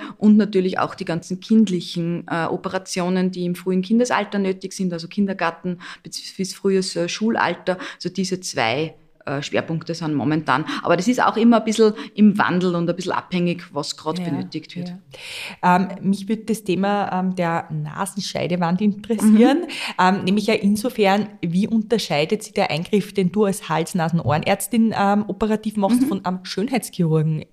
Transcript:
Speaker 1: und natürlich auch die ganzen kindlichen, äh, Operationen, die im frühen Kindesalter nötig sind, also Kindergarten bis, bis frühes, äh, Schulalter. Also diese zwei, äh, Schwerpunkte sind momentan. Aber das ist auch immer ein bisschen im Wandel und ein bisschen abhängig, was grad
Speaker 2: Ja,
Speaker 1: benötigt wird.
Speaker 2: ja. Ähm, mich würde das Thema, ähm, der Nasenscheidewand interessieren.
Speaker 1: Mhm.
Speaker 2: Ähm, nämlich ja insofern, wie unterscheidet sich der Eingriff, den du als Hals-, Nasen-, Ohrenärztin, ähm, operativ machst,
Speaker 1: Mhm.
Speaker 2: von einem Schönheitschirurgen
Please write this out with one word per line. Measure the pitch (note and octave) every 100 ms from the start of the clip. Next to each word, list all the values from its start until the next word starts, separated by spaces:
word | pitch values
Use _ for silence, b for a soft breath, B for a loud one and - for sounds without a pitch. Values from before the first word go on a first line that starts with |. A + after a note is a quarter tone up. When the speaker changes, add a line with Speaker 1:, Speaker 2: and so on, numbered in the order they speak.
| B -
Speaker 1:
und | G#3+ G#3+
natürlich | G#3 G3+ F#3 -
auch | D3+
die | -
ganzen | F#3 E3 - F#3
kindlichen, | - A3 G#3 F3 E3+ F3 E3+ E3+ E3+
äh, | E3+ D#3+
Operationen, | F3+ F#3 F#3 F#3 F#3+ F3 F#3 F#3
die | F3+
im | F3
frühen | F3 F#3 F#3
Kindesalter | F#3 A3+ B3 F#3 G3+ G3+
nötig | F#3+ F#3+ F#3+
sind, | - F#3
also | E3+ E3
Kindergarten | - G3 G3 E3 - F3+ F3+ B B
bis, | - - -
bis | - F#3
frühes, | - G3 F#3+ F#3+ F3
äh, | F3
Schulalter. | - A3 A3+ D3 F3 - F3+ B B
Also | F3+
diese | F#3 F#3 F3+
zwei, | - - A2+ C3 D#3+ - _ _
äh, | - C#3+
Schwerpunkte | D3 G#2 C3+ E3 D#3+
sind | E3 D#3+
momentan. | D3 A#2+ D3+ D3+ C3 D#3 B
Aber | - E3+
das | F#3+
ist | B3
auch | - A3
immer | A#3 A3+
ein |
bisschen | A3+ A3 G#3+ G#3+ B -
im | G#3 G3+
Wandel | A#2 F3+ F#3
und | F3 E3+
ein | F3
bisschen | F3+
abhängig, | - - F3+ F3 F3 -
was | C#3+ D3 -
grad | D#3 E3+
Speaker 2:
Ja, |
Speaker 1:
benötigt | F3 C3+ - D#3+ -
wird. | F3 F3 F3+ - B B B B G3
Speaker 2:
ja. | F3+ F3+
Ähm, | F#3 -
mich | F#3 G3 G3
würde | A3
das | A3+ A3
Thema, | - F3+ G3 G3+ F#3+ F#3
ähm, | F#3 F#3
der | E3+ E3+ -
Nasenscheidewand | D#3 D3+ - G3 - - - C#3 F3 E3+ F3+
interessieren. | G#3+ G3+ - A3 G#3 G#3+ B3 D4+
Speaker 1:
Mhm. | - B B -
Speaker 2:
Ähm, | F#3 G3
nämlich | F#3 G3+ G#3
ja |
insofern, | G#3+ G3+ G#3 B3+ B3 G3 G3 G3+ -
wie | F3 F3 G#3
unterscheidet | A3+ G#3+ A3 - D3 D#3+ G#3+
sich | -
der | - F#3+
Eingriff, | D3+ F3 G#3 F#3+
den | - F#3
du | G#3
als | G3+ - -
Hals-, | D#3+ E3
Nasen-, | F#3 D#3+ E3
Ohrenärztin, | - D3 - G3 - A#3+ A3+ -
ähm, | G3 G#3 G#3
operativ | G3 G#3+ G#3+ G#3+ G#3+
machst, | G3 B3
Speaker 1:
Mhm. | C4+
Speaker 2:
von | G3
einem | F#3 F#3
Schönheitschirurgen | - - A3+ B3 - - E3+ D#3 D#3 D#3 -